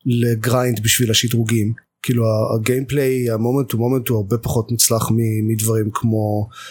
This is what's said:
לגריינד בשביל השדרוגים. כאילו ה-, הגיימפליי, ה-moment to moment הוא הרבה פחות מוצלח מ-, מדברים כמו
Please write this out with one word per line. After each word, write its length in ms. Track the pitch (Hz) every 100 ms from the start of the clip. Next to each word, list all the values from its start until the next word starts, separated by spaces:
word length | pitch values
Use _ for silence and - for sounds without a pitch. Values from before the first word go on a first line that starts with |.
| -
לגריינד 760 | 120 117 113 110 127 127 110
בשביל 280 | 107 - 120
השדרוגים. 600 | 110 120 117 117 117 104 113 _ _
כאילו 240 | - 120 113
ה-, 280 | 110 107
הגיימפליי, 760 | 113 110 127 135 143 131 131 120
ה-moment 420 | 110 117 135 131
to 40 | 110
moment 320 | 120 131 113
הוא 80 | 117
הרבה 220 | 98 117
פחות 320 | - 120 107
מוצלח 400 | 117 - 113 -
מ-, 380 | 113 113 110 107
מדברים 420 | 110 110 110 107
כמו 540 | 110 117 110 107 107 107 - -